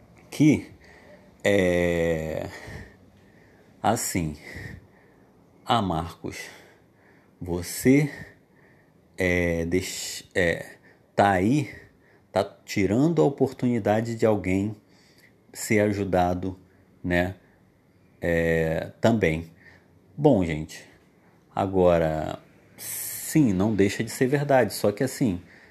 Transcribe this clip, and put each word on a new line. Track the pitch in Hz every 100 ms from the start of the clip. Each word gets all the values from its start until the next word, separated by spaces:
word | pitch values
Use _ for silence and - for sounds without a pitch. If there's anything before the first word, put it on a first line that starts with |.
| - - -
Que, | - 151 120 - - - - - - - -
é, | 104 101 90 87 87 85 85 80 78 60 - - - - - - - _ - - - _ _ -
assim, | 104 113 - 98 80 73 - - - - - _ _ _ _ _ _ _ -
"Ah, | 117
Marcos, | 98 80 85 - - - - - - - _ _ _ _ _ -
você, | 87 87 85 - 123 139 151 - - - _ _ _ _ _ _ _ -
é, | 90 90 87 82
deix-, | 85 92 90 - - - -
é, | 101 85 85 - - - _ _ -
tá | 101
aí, | 95 101 147 127 - - _ _ _ _
tá | 92 101 -
tirando | - - 92 110 156 156
a |
oportunidade | 151 139 131 - 123 120 107 110 117
de | 113
alguém | 113 104 92 95 104 107 _ _ _ _ _ _ _
ser | - - 110
ajudado, | 104 98 95 90 90 90 95 90 - _ _ _
né, | 90 87 90 95 _ _ _ _ _ _ _ -
é, | 87 85 82 82 80 82 - -
também." | 113 117 87 78 82 - - - _ _ _ -
Bom, | 147 113
gente, | 82 78 78 - - - _ _ _ _ _
agora, | - 98 95 90 85 80 78 50 - - - _ -
sim, | - - - - - 160 131
não | 92 104
deixa | 101 101 -
de | 117
ser | - 127
verdade, | 143 143 135 104
só | - 104
que | 104
assim, | 131 - 127 87 - - -